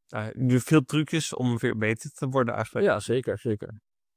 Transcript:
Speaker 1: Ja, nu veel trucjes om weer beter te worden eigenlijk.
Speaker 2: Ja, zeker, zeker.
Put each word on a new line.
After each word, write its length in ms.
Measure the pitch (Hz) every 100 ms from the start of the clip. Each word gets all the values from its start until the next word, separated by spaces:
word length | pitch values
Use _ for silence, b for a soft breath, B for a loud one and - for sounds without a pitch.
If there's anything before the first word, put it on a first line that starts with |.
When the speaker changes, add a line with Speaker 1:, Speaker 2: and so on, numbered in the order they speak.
| _
Speaker 1:
Ja, 240 | 113 110
nu 260 | - 127 127
veel 240 | - 156
trucjes 500 | 131 147 156 165 -
om 240 | - 123 117
weer 180 | 123 110
beter 340 | 110 113 147
te 180 | - 135
worden 260 | 135 117
eigenlijk. 320 | 104 110 123 143
Speaker 2:
Ja, 140 | 107
zeker, 380 | - 120 120 101
zeker. 420 | 120 104 - 107 _ _ _